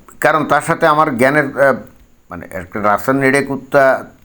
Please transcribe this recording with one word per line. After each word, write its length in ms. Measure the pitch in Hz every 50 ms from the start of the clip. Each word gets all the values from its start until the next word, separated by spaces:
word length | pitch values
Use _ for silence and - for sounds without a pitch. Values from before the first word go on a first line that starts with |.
| - - - -
কারণ 240 | - 151 156 156 143
তার 180 | 131 143 147 -
সাথে 200 | - 165 - 165
আমার 320 | 160 151 151 156 151 135 110
জ্ঞানের, 420 | 131 131 147 151 139 131 - 120
আহ, 140 | 139 135 123 - - - - - - _ _ _ _ -
মানে 160 | 87 87 - -
একটা 320 | - 90 85 - - 110 101
রাস্তার 340 | 104 101 101 - - 135
নেড়ে 260 | 135 135 131 131 143 135
কুত্তা, 640 | 135 139 135 131 - - 143 135 131 123 107 107 - - _ _